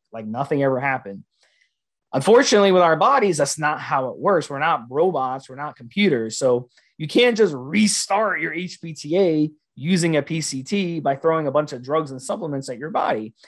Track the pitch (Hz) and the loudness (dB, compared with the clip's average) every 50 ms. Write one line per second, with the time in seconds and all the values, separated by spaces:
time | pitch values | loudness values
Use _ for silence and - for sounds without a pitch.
0 | _ _ - 113 110 107 110 123 139 - 156 143 139 135 131 127 135 139 131 127 | _ _ -16 -12 -10 -8 -6 -6 -4 -2 -2 0 0 0 0 0 -2 -2 -4 -4
1 | - 101 98 98 - _ _ _ _ _ _ _ _ _ _ _ _ _ _ _ | -6 -10 -14 -14 -18 _ _ _ _ _ _ _ _ _ _ _ _ _ _ _
2 | _ _ - - - 190 226 247 277 - 254 208 202 196 185 180 175 165 160 156 | _ _ -6 -2 4 6 6 6 6 6 4 4 6 6 6 6 6 6 4 4
3 | 190 240 277 269 220 202 170 143 143 139 - 156 147 147 151 127 123 127 147 139 | 4 4 4 4 2 2 2 0 0 -2 -2 -2 -2 -2 -2 -4 -4 -4 -2 -2
4 | 131 123 107 104 127 190 196 165 143 - 147 135 151 165 165 135 117 120 127 147 | -2 -4 -6 -2 0 2 2 2 0 -2 -4 -2 0 0 0 -2 -4 -4 0 2
5 | 170 190 170 139 131 127 131 135 - - 131 135 147 151 131 - 117 120 - 196 | 2 2 2 0 -2 -4 -4 -8 -10 -14 -14 -12 -12 -12 -12 -14 -20 -8 -2 0
6 | 208 190 143 120 113 110 - - 139 131 123 123 123 - _ _ _ _ _ - | 2 2 2 2 0 -4 -4 -2 0 2 2 0 -2 -6 _ _ _ _ _ -12
7 | 156 151 - - 247 247 233 208 220 180 147 127 127 139 165 208 214 202 - - | -10 -2 2 4 4 4 4 4 2 2 2 -4 -8 -4 0 2 2 2 2 -2
8 | - - 196 202 220 202 175 156 156 160 151 170 185 180 - - - 165 156 - | -2 -2 0 0 0 0 -2 -4 -4 -6 -6 -6 -8 -8 -10 -14 -14 -14 -14 -12
9 | - 147 160 190 196 175 160 151 151 156 151 _ _ _ _ - 131 165 190 175 | -6 -2 0 2 2 4 4 2 0 0 -2 _ _ _ _ -8 -2 0 0 2
10 | 165 170 160 147 147 - 160 165 156 - 139 131 131 - 208 202 190 175 170 160 | 2 2 2 0 0 0 -4 -4 -4 -6 -6 -8 -6 -4 -2 -2 -2 -2 -4 -2
11 | 143 - 170 170 - 160 160 160 156 143 131 147 151 147 143 120 120 131 147 160 | -2 -2 -2 0 0 0 0 2 0 0 0 0 -2 -2 -6 -12 -6 -2 -2 -2
12 | 160 139 135 127 - - 190 214 180 156 143 135 135 - 127 113 139 160 220 - | -2 -4 -8 -10 -8 -8 -8 -6 -6 -6 -6 -8 -8 -10 -10 -10 -10 -6 -4 -2
13 | - - - 110 110 110 - _ - | -2 -2 -2 -4 -6 -10 -14 _ -20